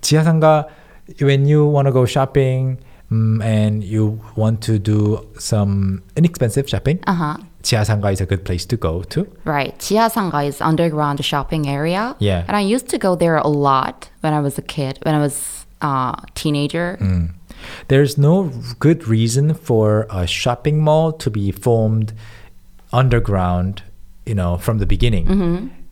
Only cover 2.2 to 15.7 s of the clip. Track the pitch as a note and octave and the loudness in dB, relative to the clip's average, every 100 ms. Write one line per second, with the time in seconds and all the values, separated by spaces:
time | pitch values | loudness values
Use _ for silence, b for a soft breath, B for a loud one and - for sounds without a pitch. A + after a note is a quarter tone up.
2.2 | C3+ C#3+ C3+ C3 C3 C3 b b - A2 | 0 2 2 0 -2 -4 b b -4 0
3.2 | A2 A2 A2 G#2+ G#2+ G#2+ G2 A2 G#2+ A2 | 2 2 2 2 2 0 -2 0 0 -2
4.2 | - - A2 A2 A2 A2 G2 G#2+ G#2 A2 | -8 -2 0 0 0 -2 2 2 2 0
5.2 | - - - A2 G2+ G2 G2 F#2+ - - | -6 -14 -2 0 2 2 0 -4 -6 0
6.2 | E3+ E3+ A#2+ G#2+ C#3 G2 - E3+ - F3 | 0 2 -2 0 -2 -2 -2 -2 -2 -2
7.2 | D#3 D3+ - - - A#2 G#2 G#2+ G2+ F#2+ | -2 -6 -14 -12 -2 -2 0 0 0 -2
8.2 | F#2+ F#2+ - F2+ - A#2+ E2 E2 F2 - | -2 -4 -4 -6 -4 -4 -2 -4 -6 -6
9.2 | G3+ - - D3 C3+ - - G#3 A3+ A3+ | -6 -8 -4 -2 -2 -6 -2 2 2 0
10.2 | F#3+ D3 C#3+ C#3 - D#3 E3+ D3+ D3 C#3+ | -2 -2 -4 -2 -2 2 0 0 -2 -2
11.2 | C#3+ C#3+ C3+ E3 D3 C#3 D#3 F#3 A#3 - | -2 -4 -4 -4 -2 -2 -2 -2 -4 -4
12.2 | G#2 F#2 E2+ G#3 G3+ A#3+ - - G3 F3+ | -2 -2 -2 -2 0 -2 -2 -2 0 2
13.2 | E3+ D#3+ D3 D3 C#3+ C3+ C3 B2+ - - | 2 2 2 0 2 2 0 -8 -18 -6
14.2 | D#3+ D3+ C#3+ C#3 - - C3+ C3+ - D3+ | -2 0 -2 -4 -10 -6 -6 -4 -2 0
15.2 | D3 C3+ - - - | 0 -4 -10 -14 -18